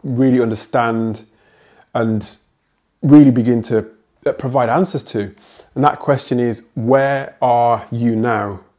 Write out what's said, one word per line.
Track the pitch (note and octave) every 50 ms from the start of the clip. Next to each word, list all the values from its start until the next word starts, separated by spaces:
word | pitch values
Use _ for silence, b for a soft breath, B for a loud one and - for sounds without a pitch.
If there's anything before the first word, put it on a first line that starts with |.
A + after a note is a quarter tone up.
| -
really | C#3+ B2+ A#2+ C3+ C3 B2 B2+
understand | A#2+ A2+ A2+ G#2 - - - B2+ A#2+ A#2 A2+ A2+ A2+ A2+ G#2+ G#2+ - b b b b b b b b b b b b b _
and | B2 A#2 A2+ A2 G#2+ G#2 - - _ _ _ _ _ _ _ _ _ _ _ _ _
really | - C3+ C#3+ D3+ D3 C#3
begin | A#2+ B2 A2+ B2 B2 A#2
to, | G#2+ - A#2+ A2 - - - _ _ _ _ _ _
uh, | D3 C3
provide | - - C3 B2 C3+ B2 A2+
answers | A#2+ D#3+ F#3+ F#3 - C#3
to. | - - - A2+ G2+ G2 - b b b b b b b b
And | C3
that | C3+ D3 - -
question | - - C#3 C3 - - C3 B2
is, | A#2+ A#2+ A2 A2+ - _ _
where | - A2 A#2 C3 C3+ C3+ C#3 C#3 C3+ C#3 - - _
are | - B2+ A#2+ A#2+ A#2 A#2 A#2 G#2+ - -
you | A#2+ A#2 A#2+ A#2 A2+
now? | A2 A2+ A#2+ A2+ G#2 G2+ G#2 G2 F#2 - _ _